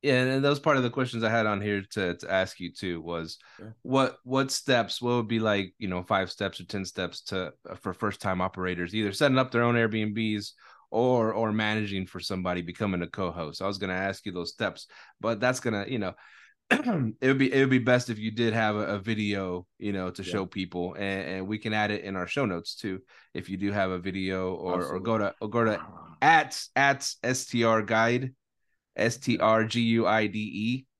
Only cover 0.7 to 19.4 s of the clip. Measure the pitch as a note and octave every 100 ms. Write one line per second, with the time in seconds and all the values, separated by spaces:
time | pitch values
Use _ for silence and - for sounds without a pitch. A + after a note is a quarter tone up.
0.7 | C#3 C3 B2+ B2 A#2+ A2+ A#2 G#2+ G2+ G#2
1.7 | G2+ F#2+ - F#2 F2 - F#2+ F#2 - F2
2.7 | E2+ F#2+ E2+ D#2+ E2+ E2 - - - G2
3.7 | A2 A#2 C3 C3 - B2 C3 C#3 - -
4.7 | B2 G#2+ - A#2+ A#2+ A2+ A2+ A2 G#2 F#2+
5.7 | _ G2+ F2+ F2+ G2+ F#2 - G2 - F2+
6.7 | G2+ F#2 - F2+ - - F#2+ F2 - -
7.7 | - - F2+ A2 G2 G2+ F#2 F#2 F#2+ F2+
8.7 | F2 F2 G#2 G#2 F#2+ D3 C3 C3 A#2+ A#2+
9.7 | A#2+ A2+ A2 G#2+ G#2 A2 G#2+ G2+ - -
10.7 | - _ A2 B2+ B2+ A2 G#2 A2+ G#2+ G#2+
11.7 | G#2+ G#2 G2 F#2 F#2 - F#2 F2+ F2+ E2+
12.7 | F2 G#2 F2+ F2 - F#2 E2 D#2 - F#2+
13.7 | F#2+ G2 F#2 G2 G2 - F2+ E2+ - G#2
14.7 | F2 - - - _ A2 A2+ B2 B2+ B2
15.7 | G#2+ G2+ B2+ F#2+ - - - - _ _
16.7 | B3+ B3 F#3+ A#2 G#2+ C3 C3+ C3+ C3+ C3+
17.7 | C3 A#2 B2 B2 A2 A2 G#2+ A2+ A2 A2
18.7 | G#2 F#2 G2+ G2 G#2+ G#2 G2